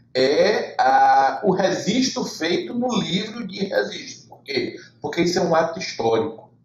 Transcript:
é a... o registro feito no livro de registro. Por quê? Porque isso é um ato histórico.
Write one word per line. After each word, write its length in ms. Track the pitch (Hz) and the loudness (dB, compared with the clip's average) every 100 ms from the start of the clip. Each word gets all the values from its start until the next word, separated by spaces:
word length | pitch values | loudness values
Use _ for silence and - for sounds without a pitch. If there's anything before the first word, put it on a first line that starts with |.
| _ | _
é 640 | 127 135 151 190 220 - - | 0 2 4 4 2 -2 0
a... 640 | 131 135 135 135 135 - | 4 6 6 6 4 2
o 80 | 190 | 0
registro 720 | 185 185 156 180 247 254 247 | 2 0 0 0 0 0 -2
feito 500 | 202 - 160 190 - | -6 -4 -2 -2 -2
no 220 | 240 247 214 | -4 -2 0
livro 440 | 165 190 226 233 220 | 0 -2 -4 -8 -10
de 160 | - | -6
registro. 640 | 190 175 - - - - - | -4 -4 -6 -10 -14 -18 -20
Por 160 | - | -20
quê? 320 | - 131 - - - _ | -8 -6 -6 -10 -18 _
Porque 220 | - - | -6 -2
isso 180 | 160 185 | 0 0
é 20 | |
um 100 | 170 | 2
ato 280 | 160 165 190 | 2 0 -4
histórico. 600 | - - 113 113 104 - - _ | -8 -2 0 0 0 -8 -18 _